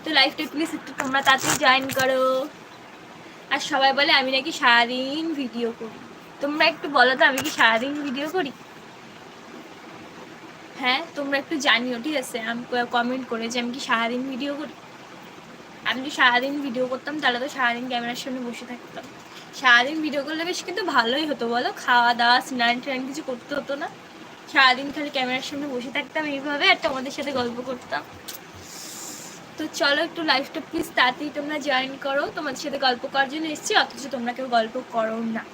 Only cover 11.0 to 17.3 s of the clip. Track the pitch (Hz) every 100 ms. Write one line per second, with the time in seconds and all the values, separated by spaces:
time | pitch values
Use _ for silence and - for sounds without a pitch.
11 | 339 - 277 277 277 320 262 226 247 240
12 | 254 302 254 240 226 233 240 247 240 240
13 | 240 262 247 226 226 247 240 254 - 226
14 | 233 247 262 262 285 285 285 - - -
15 | - - - - - - - - - 233
16 | 269 294 262 240 262 294 277 240 254 254
17 | 285 302 269